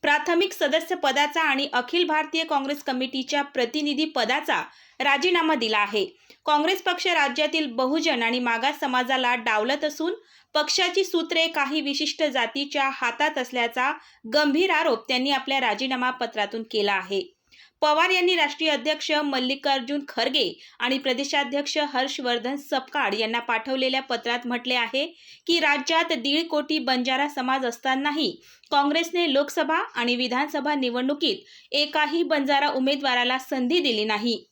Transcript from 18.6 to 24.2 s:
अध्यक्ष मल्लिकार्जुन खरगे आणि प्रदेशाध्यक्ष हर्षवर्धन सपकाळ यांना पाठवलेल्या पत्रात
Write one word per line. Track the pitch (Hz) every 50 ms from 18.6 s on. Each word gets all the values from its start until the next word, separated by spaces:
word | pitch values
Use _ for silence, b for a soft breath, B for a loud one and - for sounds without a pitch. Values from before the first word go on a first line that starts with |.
| 320 311
अध्यक्ष | 294 277 233 302 311 302 - - 311 294 302
मल्लिकार्जुन | 285 269 262 254 254 277 277 - 294 269 269 240 233 285 294 285 -
खरगे | - - 233 269 262 294 240 175 - B B B B B
आणि | - 247 262 269
प्रदेशाध्यक्ष | 269 269 254 240 277 277 - 285 285 240 262 277 285 285 - 311 294 294 269
हर्षवर्धन | 254 262 277 269 - 262 247 240 233 214 247 277
सपकाळ | 285 285 - 302 269 - - - 294 262 202 202
यांना | 214 226 220 226 233
पाठवलेल्या | 233 - 233 220 220 269 262 262 262 262 262 269
पत्रात | 262 - 247 233